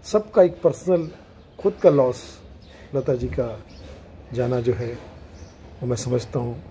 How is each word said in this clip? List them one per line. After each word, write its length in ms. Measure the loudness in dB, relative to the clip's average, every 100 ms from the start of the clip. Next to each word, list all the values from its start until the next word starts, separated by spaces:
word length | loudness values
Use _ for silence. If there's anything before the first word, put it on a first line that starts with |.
| 0
सबका 380 | -2 2 6
एक 180 | 6 6
personal 480 | 0 0 0 0 0 -12 -20 -20 -20 -2
खुद 140 | -2 4
का 60 | 6
loss, 340 | 6 2 0 -12 -20 -20 -20 -20 -20 -6 -4
लता 200 | -2 -2
जी 120 | -2
का 200 | -4 -4 -6 -16 -20 -20 -20 -20 -20 -12
जाना 260 | -4 0 0
जो 140 | 0
है 200 | 0 -4 -8 -14 -20 -20 -20 -20 -20 -20 -10
वो 60 | -4
मैं 80 | -4
समझता 420 | 0 -2 -2 -6
हूँ 240 | -6 -8 -14